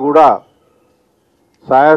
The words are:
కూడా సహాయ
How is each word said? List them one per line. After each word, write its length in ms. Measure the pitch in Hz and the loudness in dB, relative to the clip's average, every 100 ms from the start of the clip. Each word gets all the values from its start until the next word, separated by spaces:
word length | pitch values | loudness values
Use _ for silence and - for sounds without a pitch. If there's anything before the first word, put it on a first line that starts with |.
| 139 | -2
కూడా 220 | 147 143 101 - _ _ _ _ _ _ _ _ _ _ _ - | 0 0 0 -8 _ _ _ _ _ _ _ _ _ _ _ -4
సహాయ 240 | 131 147 | -2 0